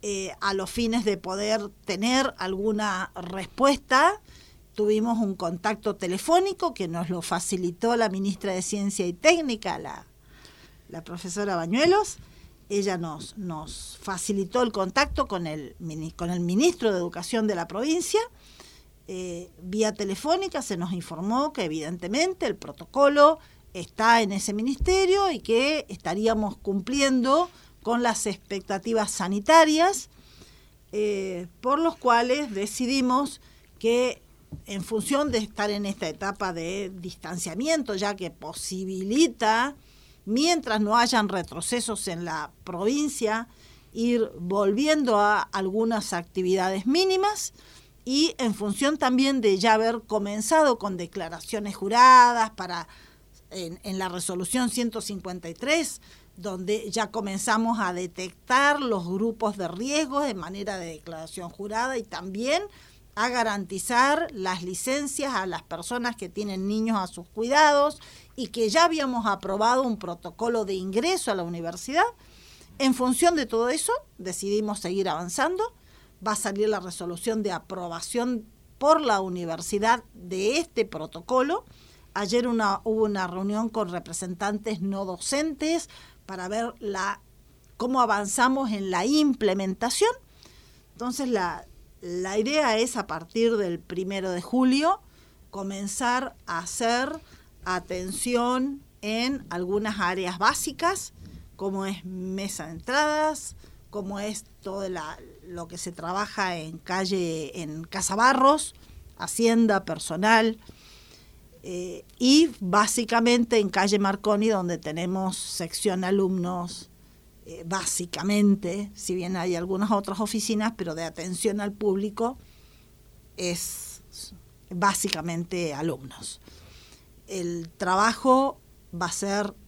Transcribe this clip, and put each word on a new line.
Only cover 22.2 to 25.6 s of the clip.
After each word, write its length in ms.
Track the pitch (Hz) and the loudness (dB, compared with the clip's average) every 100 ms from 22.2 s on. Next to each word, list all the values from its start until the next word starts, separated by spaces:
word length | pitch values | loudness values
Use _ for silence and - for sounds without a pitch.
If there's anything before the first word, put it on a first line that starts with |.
| 359 370 269 | 0 0 -4
el 100 | - | -4
protocolo 840 | - - - 262 285 294 294 320 - - - | -10 -16 -8 4 4 8 6 6 -6 -20 -14
está 480 | 185 170 - 220 233 | -12 -12 2 6 6
en 120 | 214 | 4
ese 200 | 196 202 | -2 -4
ministerio 800 | 208 240 269 349 370 370 392 392 | -2 -2 0 2 4 4 4 2
y 80 | 254 | 0
que 480 | - 226 | 2 2